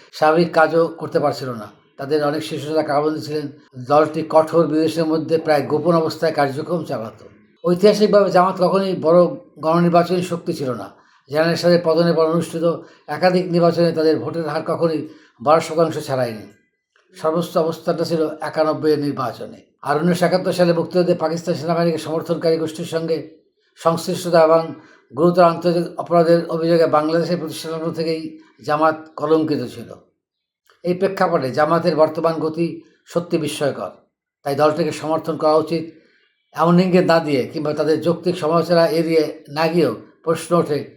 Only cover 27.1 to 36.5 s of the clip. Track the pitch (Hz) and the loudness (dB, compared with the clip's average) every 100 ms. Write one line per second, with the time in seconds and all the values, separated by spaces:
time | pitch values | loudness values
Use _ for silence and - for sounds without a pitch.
27.1 | 170 160 175 156 - 160 160 165 165 165 | 0 -2 -4 -6 -10 -10 -6 -6 -4 -4
28.1 | 160 156 - - _ 127 151 156 156 - | -4 -8 -16 -20 _ -4 0 0 0 -8
29.1 | - 147 160 143 139 120 117 - - _ | -6 0 0 0 -4 -6 -12 -16 -20 _
30.1 | _ _ _ _ _ _ _ 175 180 196 | _ _ _ _ _ _ _ -6 -2 -2
31.1 | - 180 165 131 131 151 165 170 151 156 | 0 0 0 -2 0 0 2 0 2 2
32.1 | 165 160 160 156 170 165 143 - _ - | 2 -2 -2 -4 -4 -6 -6 -18 _ -8
33.1 | 170 170 165 147 - 143 113 95 - _ | -6 -2 -4 -4 -4 -4 -4 -10 -14 _
34.1 | _ _ _ 143 139 151 156 156 - 151 | _ _ _ -6 2 2 2 -4 -4 -4
35.1 | 160 165 151 156 156 - 165 - - _ | -4 -4 -2 2 2 0 -4 -6 -16 _
36.1 | _ _ _ _ | _ _ _ _